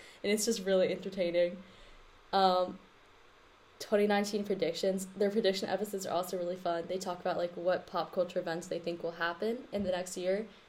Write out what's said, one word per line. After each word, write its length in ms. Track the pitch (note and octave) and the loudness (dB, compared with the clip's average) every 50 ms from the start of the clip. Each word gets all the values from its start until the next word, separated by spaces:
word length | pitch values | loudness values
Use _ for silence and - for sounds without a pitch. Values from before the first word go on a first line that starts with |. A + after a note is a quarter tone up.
| - - - - - | -20 -20 -14 -6 -2
and 80 | G3 | 0
it's 140 | G#3 A3 G#3+ | 0 2 2
just 200 | A#3 A3+ G3 F#3 | 0 0 0 0
really 240 | F#3+ F#3+ F#3 F#3 - | 2 4 4 4 4
entertaining. 680 | F3+ F3+ - G3+ - G3 F3+ E3+ E3 F3 F3 F3 F#3 F#3+ - - - - - - - - - - - - - - | 0 -2 -4 -6 -2 0 0 2 4 4 2 2 0 -4 -12 -16 -20 -20 -20 -20 -20 -20 -20 -20 -20 -20 -6 0
Um, 480 | - G3 F#3+ F#3+ F#3 F3+ F3+ F3+ - - - - - - - - - - - - - - - - - - - - - - | 4 6 6 6 6 6 2 0 -2 -8 -14 -20 -20 -20 -20 -20 -20 -20 -20 -20 -20 -20 -20 -20 -20 -20 -20 -20 -16 -14
twenty 260 | - - - G#3 G#3 | -4 0 2 4 4
nineteen 380 | G#3 G#3 G3+ G#3 G3+ - G#3 G3+ | 4 4 2 2 2 0 -2 -2
predictions. 640 | - G3+ F#3+ - D#3 E3 - - F#3+ F#3 F#3+ F#3+ - - | -2 -2 0 0 0 0 0 0 0 0 0 -2 -6 -2
Their 140 | G3 G#3 G3+ | 0 0 2
prediction 400 | G3+ A3 G#3 F#3+ F#3+ F#3+ - - | 2 2 2 2 2 2 0 -2
episodes 360 | - F#3+ G#3 G#3 - G3 F#3+ | -2 -2 -2 -4 -4 -6 -4
are 80 | F#3 - | -2 -2
also 240 | E3+ F#3 F#3 - F#3 | -2 -2 -2 -2 -4
really 200 | F3 F3 F3+ F#3 | -2 -4 -4 -2
fun. 260 | - F3 E3+ E3+ E3+ E3+ | -2 -2 0 0 -2 -4
They 80 | F3+ F#3+ | -4 -4
talk 240 | F#3 G3 F3+ F3+ | -4 -4 -6 -4
about, 160 | - F#3+ E3+ E3 | -2 -2 -2 0
like, 160 | F3 F3 F3 | -2 -4 -4
what 320 | F#3+ E3+ F3+ F3+ - - - | -2 0 2 2 2 0 -2
pop 260 | - F3+ D#3+ - - | -2 -2 -2 -2 0
culture 260 | F#3+ F3 F3+ - F#3 | -2 -2 0 -2 -4
events 280 | - F3+ E3 E3+ - - | -2 -2 -4 -4 -4 -6
they 120 | - E3+ | -6 -6
think 220 | E3+ F3 E3+ E3+ | -4 -6 -6 -4
will 100 | - E3 | -6 -6
happen 480 | E3+ E3+ E3+ E3+ F3 - G#3 A3 A#3 B3+ - - | -4 -2 -2 -2 -2 -2 -2 -4 -4 -4 -6 -6
in 140 | - G#3 G3+ | -6 -4 -2
the 60 | F#3 | -2
next 260 | F3+ F3+ F#3 F#3 - F#3+ | -2 -2 -2 -6 -6 -4
year. 300 | F3+ F3+ F#3+ G3+ A3 G#3+ - - - | -2 0 0 0 -2 -6 -12 -20 -20